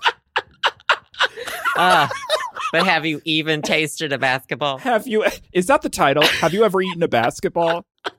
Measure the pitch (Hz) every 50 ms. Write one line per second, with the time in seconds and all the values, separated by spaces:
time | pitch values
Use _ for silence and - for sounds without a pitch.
0 | 1077 - - - _ _ _ - - - - _ - - - _ _ - - -
1 | - _ - - - - - 440 494 - 605 719 640 - - - 170 180 180 165
2 | 143 - 1017 1077 - - 622 - 1017 906 - - - - - 165 180 190 170 160
3 | 147 160 151 143 - 165 156 156 151 160 156 151 - - 160 156 156 147 - -
4 | 165 147 139 123 135 131 127 135 - - 151 131 147 143 135 131 - 180 247 214
5 | 208 254 214 214 214 202 - - - _ - 185 185 220 269 302 - 302 - -
6 | 170 143 139 147 151 160 - - - 160 170 208 226 214 180 190 190 185 175 170
7 | 170 139 - 117 113 123 - - - 185 - 170 170 165 170 170 - _ _ _
8 | - - -